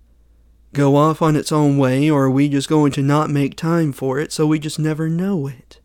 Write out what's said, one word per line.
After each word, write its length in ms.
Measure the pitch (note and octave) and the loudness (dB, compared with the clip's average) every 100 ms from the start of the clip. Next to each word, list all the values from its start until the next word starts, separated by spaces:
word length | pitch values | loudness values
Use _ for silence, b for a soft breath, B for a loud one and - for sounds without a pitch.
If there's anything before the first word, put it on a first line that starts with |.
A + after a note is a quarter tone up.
| _ _ _ _ _ _ _ | _ _ _ _ _ _ _
Go 240 | C#3 C#3+ C#3+ | -2 2 4
off 240 | D3+ D#3 | 2 2
on 160 | D#3+ D3+ | 0 0
its 160 | - | 0
own 280 | D3+ D3 C#3 | 0 2 2
way, 320 | C3 C3 D3+ | 2 2 2
or 140 | D3 C3+ | 2 2
are 40 | |
we 180 | C3 C#3+ | 2 2
just 220 | C#3 C3+ | 0 0
going 220 | D#3 D3 | 2 2
to 100 | C#3+ | 0
not 300 | C#3 D3 D#3 | 0 0 0
make 260 | C#3+ C#3 - | -2 -2 -4
time 340 | E3 E3+ D#3 | -2 0 0
for 280 | C3 C3+ C3 | -2 -4 -4
it 120 | D#3+ | -4
so 140 | - D3+ | -2 0
we 140 | D3+ | 0
just 180 | D3+ - | -4 -4
never 320 | D#3 D#3 D#3+ | -4 -2 -4
know 380 | E3 F#3+ F#3+ C3+ | -2 -2 -2 -4
it? 320 | A#2+ - - | -10 -20 -20